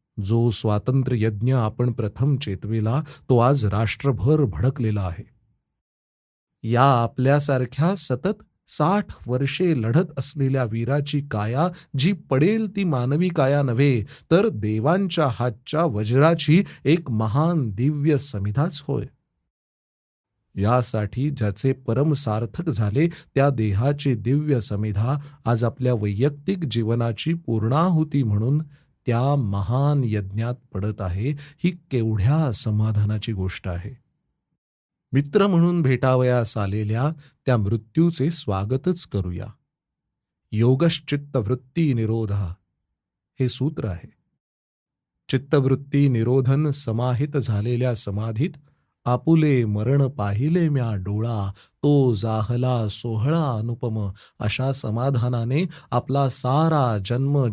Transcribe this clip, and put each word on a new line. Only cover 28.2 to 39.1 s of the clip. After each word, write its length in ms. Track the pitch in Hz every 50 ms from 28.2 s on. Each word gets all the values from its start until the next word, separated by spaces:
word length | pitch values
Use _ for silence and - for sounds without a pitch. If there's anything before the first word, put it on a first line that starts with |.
| 131
म्हणून 400 | 110 104 104 110 123 143 151 160 - - - _ _ _ _ -
त्या 300 | - 117 117 127 139 147
महान 640 | 143 127 98 101 101 98 - 120 131 139 147 147 143 127
यज्ञात 480 | 110 107 104 98 95 95 107 113 120 123 - _ _ -
पडत 280 | 98 98 107 104 -
आहे, 300 | 104 92 90 98 110 135
ही 400 | 151 143 - - - _ - 180 175 - _ -
केवढ्या 600 | - 123 113 110 110 104 92 123 147 160 160 139
समाधानाची 800 | 107 - - 113 107 104 107 110 107 104 104 104 107 107 - - 110
गोष्ट 340 | 95 92 92 - - - 98
आहे. 280 | 87 85 87 104 135 - _ _ _ _ _ _ _ _ _ _ _ _ _ _ _ _ _ _ _ _ _ -
मित्र 360 | - 135 143 143 - 208 196 208
म्हणून 340 | 190 170 170 175 175 175
भेटावयास 760 | 156 131 131 123 139 131 127 127 127 127 123 123 117 107 - 113
आलेल्या 520 | 101 98 98 107 107 104 110 113 131 151 160 - - - _ _ -
त्या 120 | - 127 117
मृत्यूचे 720 | 101 98 113 113 - _ - 160 165 175 170 - 131 160
स्वागतच 760 | 165 - - - 98 95 98 107 127 135 - 180 185 175 -
करूया. 420 | -